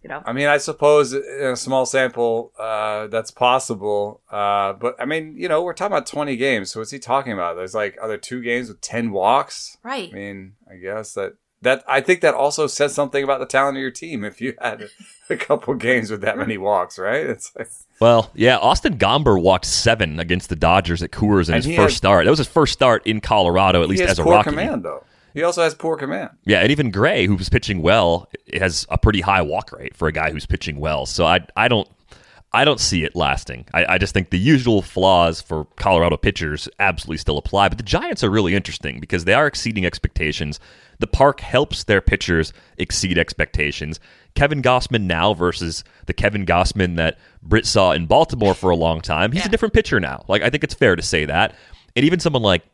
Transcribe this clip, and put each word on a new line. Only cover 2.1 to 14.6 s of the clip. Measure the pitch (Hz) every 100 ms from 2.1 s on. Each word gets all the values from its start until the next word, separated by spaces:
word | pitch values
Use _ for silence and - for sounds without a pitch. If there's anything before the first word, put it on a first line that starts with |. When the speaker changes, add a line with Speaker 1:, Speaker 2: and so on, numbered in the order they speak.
| 117 120 113 120 -
Speaker 2:
uh, | 110 107 107 107 107
that's | 113 110
possible. | - 123 131 - 107 104 104 104 107 _
Uh, | 104 101 101 98
but, | 98 117 -
I | 123
mean, | 160 156 151
you | 175
know, | 156
we're | 175
talking | 170 202
about | 170 -
twenty | 151 147 120
games, | 135 117 95
so | 113
what's | 110
he | 139
talking | 117 135 131
about? | 98 87 85
There's, | 92 107
like, | 101 -
other | 110 104
two | - 127
games | 120 120 120
with | 98
ten | - 117 117
walks? | 98 98 135 - - - -
Speaker 1:
Right. | 233 269 170
Speaker 2:
I | 98
mean, | 101 98 95 101 _
I | 95
guess | 92 107 107 104
that, | 95 - _ _
that, | 127 131 -
I | 135
think | 135 180
that | 165 127
also | 139 147 147
says | - 143
something | 143 139 143
about | 139 135
the | 127
talent | 135 139 135
of |
your | 135
team | 123 165 131
if | 104 -
you | 123 120